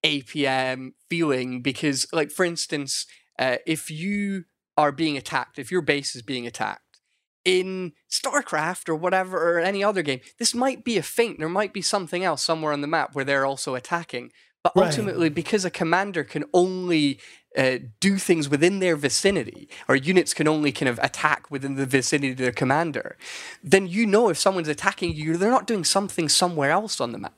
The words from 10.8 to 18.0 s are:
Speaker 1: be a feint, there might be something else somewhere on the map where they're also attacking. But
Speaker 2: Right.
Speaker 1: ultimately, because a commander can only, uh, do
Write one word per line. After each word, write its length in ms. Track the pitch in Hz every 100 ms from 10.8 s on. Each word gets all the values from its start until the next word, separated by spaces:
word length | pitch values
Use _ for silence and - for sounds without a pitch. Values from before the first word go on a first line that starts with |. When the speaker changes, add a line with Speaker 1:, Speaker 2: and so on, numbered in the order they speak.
Speaker 1:
be 120 | 240 214
a 40 |
feint, 360 | - - 233 131
there 100 | 156
might 240 | 185 208
be 100 | 202
something 400 | 170 208 170 180
else 180 | 185 147
somewhere 300 | - 160 156
on 80 | 147
the 60 | 143
map 280 | 160 147
where 100 | 147
they're 220 | 135 139 135
also 280 | 135 -
attacking. 560 | 127 - 170 165 123 120 _ _ _
But 140 | - -
Speaker 2:
Right. 120 | 180
Speaker 1:
ultimately, 420 | 143 202 180 165
because 340 | 147 - 214
a 60 | 180
commander 520 | - 165 175 202 175
can 220 | 127 156 147
only, 680 | 180 185 185 180 160 143 120 - - _ -
uh, 220 | 131 127 135
do 200 | -